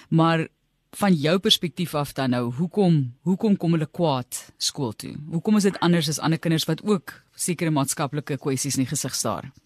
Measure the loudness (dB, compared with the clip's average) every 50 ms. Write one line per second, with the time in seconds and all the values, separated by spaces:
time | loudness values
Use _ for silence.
0 | -6 2 4 4 4 6 4 2 0 -4 _ _ _ _ _ _ _ _ -6 -2
1 | 2 2 2 4 4 2 2 2 2 2 2 2 0 -6 -4 -4 -6 -2 -2 -2
2 | -2 -2 -4 -2 -2 0 0 0 -2 -2 -2 -2 -4 -2 2 2 4 4 6 4
3 | 2 0 -4 _ -2 -2 -2 0 2 2 2 2 2 0 2 2 0 -4 _ -2
4 | 0 2 2 0 -2 _ -10 -14 -14 -14 -12 -6 -6 -6 -4 -4 -6 -6 -6 -8
5 | -12 -12 -12 -12 -12 -6 -6 -4 0 2 2 4 4 2 0 2 2 2 4 4
6 | 2 0 -2 -2 0 0 0 0 0 0 0 0 0 -2 -4 -4 0 0 0 0
7 | -2 -8 -20 -20 _ _ _ -8 -4 -4 -4 -2 0 0 2 0 0 -2 -2 -4
8 | -4 -4 -4 -6 -6 -4 -6 -4 -2 -2 -2 -2 -2 -2 0 -2 -2 -2 -2 -4
9 | -4 -4 -4 -4 -2 -2 -4 -4 -6 -12 -16 -20 _